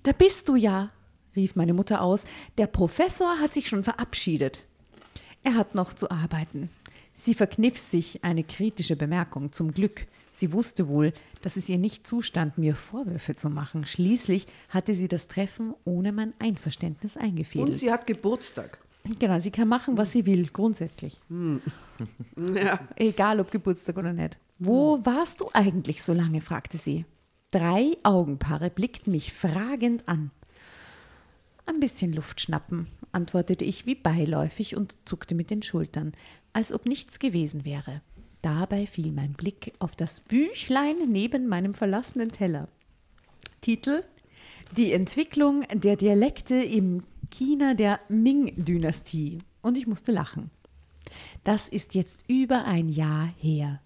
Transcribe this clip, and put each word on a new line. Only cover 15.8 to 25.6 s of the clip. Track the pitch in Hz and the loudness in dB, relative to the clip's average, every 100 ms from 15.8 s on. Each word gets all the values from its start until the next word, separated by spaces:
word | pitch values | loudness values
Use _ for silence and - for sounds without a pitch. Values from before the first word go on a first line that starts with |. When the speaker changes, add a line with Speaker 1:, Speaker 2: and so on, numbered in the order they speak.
| - | -4
Speaker 1:
ohne | 175 196 | -2 0
mein | 208 220 - | -2 -6 -4
Einverständnis | 226 185 156 - 170 147 208 - | -4 -2 -6 -4 -6 -6 -10 -4
eingefädelt. | 220 170 151 151 143 | -4 -2 -4 0 0
Speaker 2:
Und | 190 | 0
sie | 247 | 0
hat | 233 233 | 0 -2
Geburtstag. | 214 196 240 - - - - _ _ 202 220 | -2 0 0 -4 -6 -14 -18 _ _ -10 0
Speaker 1:
Genau, | 208 175 | 2 2
sie | 185 | 0
kann | 208 226 | 0 2
machen, | 240 262 226 | 2 0 0
was | 208 | 2
sie | 240 190 | 2 4
will, | 185 165 | 4 2
grundsätzlich. | - 220 208 165 - 156 - _ | 0 0 0 -6 -8 -14 -14 _
Speaker 2:
Hm. | 170 170 135 - - - - 110 - 117 - | -4 -2 -2 -4 -10 -20 -12 -12 -12 -16 -6
<laughs> | 175 196 | -2 0
Ja. | 196 185 139 - | 2 0 -4 0
Speaker 1:
Egal, | 220 208 202 214 | 2 4 2 2
ob | 185 | 0
Geburtstag | 208 190 175 - 175 | -2 -2 -2 -4 -4
oder | 175 | -4
nicht. | 170 160 - _ _ | -4 -6 -8 _ _
„Wo | 180 247 302 294 | 2 4 6 4
Speaker 2:
Hm. | 226 | 2
Speaker 1:
warst | 262 339 - | 0 -2 -4
du | - | 0
eigentlich | 226 | 4